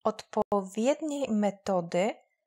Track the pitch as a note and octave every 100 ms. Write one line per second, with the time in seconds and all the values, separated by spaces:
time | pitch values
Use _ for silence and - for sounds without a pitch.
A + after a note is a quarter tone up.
0 | A3 G#3+ - G#3+ - G3+ F#3+ G#3+ A#3+ D4+
1 | D#4 C#4+ C#4 G#3 G3+ G3 - F#3 E3+ F3
2 | G#3 D#4+ _ _